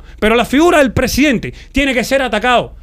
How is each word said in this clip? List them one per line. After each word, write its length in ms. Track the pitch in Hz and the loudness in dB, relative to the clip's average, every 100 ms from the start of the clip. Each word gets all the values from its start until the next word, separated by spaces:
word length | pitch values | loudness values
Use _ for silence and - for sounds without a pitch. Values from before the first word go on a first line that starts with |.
| - - | -12 -4
Pero 160 | 208 | 0
la 120 | 233 220 | 0 0
figura 320 | 269 339 339 | 2 4 4
del 140 | 269 | 2
presidente 580 | 220 240 240 294 214 131 - - | 0 -2 0 0 0 -4 -12 -8
tiene 220 | - 277 | -4 -2
que 100 | 247 | -2
ser 200 | - 269 | -2 -2
atacado 540 | 254 214 240 240 127 - | -2 -2 0 0 -2 -8